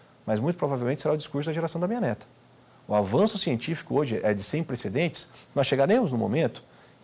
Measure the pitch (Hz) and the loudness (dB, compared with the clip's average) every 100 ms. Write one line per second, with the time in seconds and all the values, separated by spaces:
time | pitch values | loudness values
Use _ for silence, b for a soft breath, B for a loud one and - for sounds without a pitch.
0 | b b - 107 135 175 143 135 123 151 | b b -2 0 0 -2 -2 0 -2 -2
1 | 151 156 - 143 151 156 165 165 180 240 | 0 -2 -2 -4 -4 -4 -4 -2 -4 -2
2 | 160 107 - - - b b b - 104 | -2 -2 -8 -20 -20 b b b -2 0
3 | 98 123 220 208 - 117 - 160 - 131 | 2 4 2 2 -2 -2 -2 -6 -2 0
4 | 143 107 107 101 104 151 165 127 110 113 | 0 0 0 0 -2 -4 -4 -4 -4 0
5 | 170 - - B B - 135 135 139 233 | 0 -2 -12 B B 0 2 4 6 4
6 | 196 123 104 131 139 - B B B B | 4 0 0 2 0 -2 B B B B